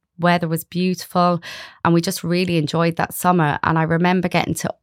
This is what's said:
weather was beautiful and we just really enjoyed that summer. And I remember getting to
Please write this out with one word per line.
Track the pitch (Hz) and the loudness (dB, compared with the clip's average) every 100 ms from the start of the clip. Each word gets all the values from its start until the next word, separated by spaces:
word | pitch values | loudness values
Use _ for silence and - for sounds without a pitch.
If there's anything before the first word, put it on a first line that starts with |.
| _ - | _ -2
weather | 170 175 165 | 2 2 0
was | 160 | -4
beautiful | - 175 185 180 - 180 175 175 - - - - | -4 -2 -2 -2 -4 0 2 0 -4 -16 -18 -2
and | 175 170 | 2 2
we | |
just | 170 180 | 2 -4
really | 165 175 180 170 | -2 0 0 0
enjoyed | 147 165 170 165 | 0 0 0 0
that | - | -4
summer. | - 180 180 151 - | -2 0 2 2 0
And | - 160 | 0 0
I | |
remember | 160 165 180 185 175 | 0 2 2 0 0
getting | 175 - | 0 -2
to | 165 - - | -4 -6 -6